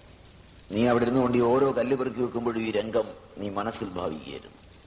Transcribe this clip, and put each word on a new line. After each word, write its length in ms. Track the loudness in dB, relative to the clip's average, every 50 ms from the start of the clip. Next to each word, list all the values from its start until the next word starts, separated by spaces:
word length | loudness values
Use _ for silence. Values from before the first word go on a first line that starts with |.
| -20 -20 -20 -20 -20 -20 -20 -20 -20 -20 -20 -20 -12 -6
"നീ 160 | 0 2 4 4
അവിടെ 160 | 4 4 4
ഇരുന്നു 180 | 2 4 4
കൊണ്ട് 160 | 2 4 4 4
ഈ 40 |
ഓരോ 360 | 4 4 4 4 4 2 2 0
കല്ല് 180 | 0 0 0
പെറുക്കി 240 | 0 -2 -2 -2 -2
വെക്കുമ്പോഴും 480 | -4 -2 -2 -2 -2 -2 -2 -2 -2 -2
ഈ 40 |
രംഗം 360 | -2 -2 -2 0 0 0 -2 -2 -6 -16 -18 -18 -12 -10
നീ 120 | -8 -6
മനസ്സിൽ 360 | -4 -4 -4 -4 -4 -6 -8
ഭാവിക്കുകയായിരുന്നു. 720 | -8 -6 -6 -6 -6 -6 -8 -10 -12 -14 -14 -14 -16 -20 -20 -20 -20 -20 -20 -20